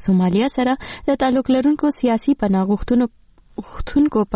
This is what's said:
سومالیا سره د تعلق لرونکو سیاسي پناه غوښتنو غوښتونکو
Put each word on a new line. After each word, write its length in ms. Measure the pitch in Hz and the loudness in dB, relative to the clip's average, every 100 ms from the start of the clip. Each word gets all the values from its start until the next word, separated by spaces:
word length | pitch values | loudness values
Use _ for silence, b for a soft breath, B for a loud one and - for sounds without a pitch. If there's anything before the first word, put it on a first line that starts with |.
سومالیا 440 | - 185 185 190 269 | 2 2 2 2 0
سره 220 | - 254 269 B B - | 0 -2 -2 B B -4
د 100 | 277 | 0
تعلق 260 | 262 254 254 262 | 0 0 0 2
لرونکو 340 | 269 302 294 - | 2 2 0 0
سیاسي 380 | 247 226 - - | 0 0 0 0
پناه 260 | 208 190 190 | 0 0 0
غوښتنو 400 | 202 - 240 233 - _ _ _ - | -2 0 0 0 -4 _ _ _ -18
غوښتونکو 680 | - - - 285 294 214 208 | -14 -10 -4 0 2 0 0